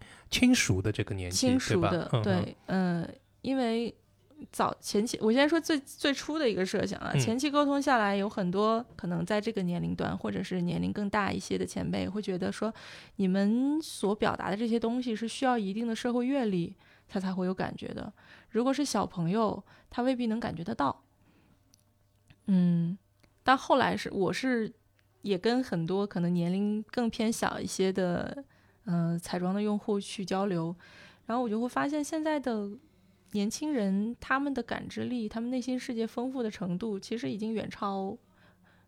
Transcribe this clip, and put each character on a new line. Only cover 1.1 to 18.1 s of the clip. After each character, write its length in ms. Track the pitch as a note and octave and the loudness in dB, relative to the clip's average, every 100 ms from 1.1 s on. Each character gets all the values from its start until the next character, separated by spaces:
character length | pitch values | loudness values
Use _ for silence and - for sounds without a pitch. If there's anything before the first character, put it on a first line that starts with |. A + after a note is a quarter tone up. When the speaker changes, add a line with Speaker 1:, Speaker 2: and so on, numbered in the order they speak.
| G2 | -4
Speaker 1:
年 160 | F2+ | -2
纪， 60 | F2+ | 2
Speaker 2:
轻 200 | B3+ B3+ | 4 4
熟 220 | - G3 | 4 2
的， 100 | C3+ | 4
Speaker 1:
对 100 | F3 | 2
吧？ 80 | E3 | 2
嗯 0 | |
哼。 120 | - | 2
Speaker 2:
对， 340 | G#3 F3+ - - - | 4 2 0 -6 -2
呃， 420 | F#3+ F3+ E3+ - - _ _ | 0 2 0 -4 -10 _ _
因 120 | - C4+ | -2 0
为 400 | A#3 A3+ A#3 - _ _ _ D4+ - | 0 0 -2 -8 _ _ _ -20 -8
早， 240 | - G#3 - | -2 -2 -2
前 260 | - G3+ A3+ | -2 0 0
期， 100 | - | 0
我 100 | G#3+ | 4
先 160 | A#3+ D4+ | 6 6
说 100 | E4 | 4
最， 220 | D#4+ D4+ | 2 0
最 340 | - - D4+ | -2 -2 -2
初 240 | C4+ - D#4 | 0 -2 0
的 120 | C4 | 0
一 40 | |
个 120 | F#3 F#3+ | 2 0
设 200 | G3 F#3+ | 0 -2
想 140 | - | -4
啊， 120 | - | -2
Speaker 1:
嗯。 60 | C#3 | 0
Speaker 2:
前 180 | B2 A#3+ | 2 2
期 100 | D4 | 2
沟 140 | C#4+ | 4
通 180 | C#4+ C#4 | 4 4
下 160 | C#4 B3 | 4 4
来， 160 | G3+ | 4
有 140 | G3 G3+ | 2 0
很 240 | A3+ F3+ | 0 0
多 340 | F#3 G#3+ A3+ A#3+ - | 2 2 2 -2 -8
可 100 | E3+ | -4
能 180 | F3 E3+ | -2 0
在 140 | G#3 | 0
这 100 | G#3 | 0
个 80 | - | -2
年 200 | F3+ F3 | -2 0
龄 140 | E3+ F3 | -2 -2
段， 220 | - F#3+ | -2 -2
或 120 | A3 | -4
者 140 | G3+ | -4
是 160 | F3+ F#3 | -2 -2
年 220 | F3 F3 | 0 0
龄 100 | F3+ | -2
更 180 | G3 G3+ | -2 -2
大 220 | G#3+ F#3+ | 0 0
一 80 | F#3 | -2
些 180 | - F#3+ | -2 -4
的 80 | F#3 | -2
前 240 | - F3+ | -4 -4
辈， 200 | F#3+ F#3 | -2 -2
会 120 | G3+ | -4
觉 160 | G3+ F3+ | -4 -2
得 140 | F#3+ | -2
说， 220 | G3 G#3+ - - - - - | -2 -4 -6 -14 -18 -10 -2
你 100 | F#3+ | 2
们 560 | F#3+ G3+ A#3 C4+ D4+ | 4 4 4 2 0
所 320 | - - G3 | -2 -2 -2
表 220 | G#3+ A3+ - | 2 0 0
达 140 | - | -2
的 80 | G3 | -2
这 100 | A#3 | 0
些 100 | A#3 | 0
东 240 | A3+ B3 | 0 -2
西 140 | B3 G#3+ | -2 -4
是 140 | A3 | -4
需 160 | - C4 | 0 2
要 120 | A#3+ | 2
一 160 | F#3+ | 0
定 140 | G#3 A#3 | -2 -2
的 80 | A3 | -2
社 180 | A#3+ | 0
会 120 | A#3+ B3 | 0 2
阅 180 | C#4 A3+ | 2 2
历， 300 | F#3 E3+ - - - - | 0 -2 -8 -20 -20 -8
他 140 | G3+ | -4
才 120 | F#3 | -2
会 120 | F#3+ F3+ | 0 -2
有 80 | |
感 200 | F#3 - - | -2 -4 -6
觉 100 | - | -8
的。 240 | - - | -8 -10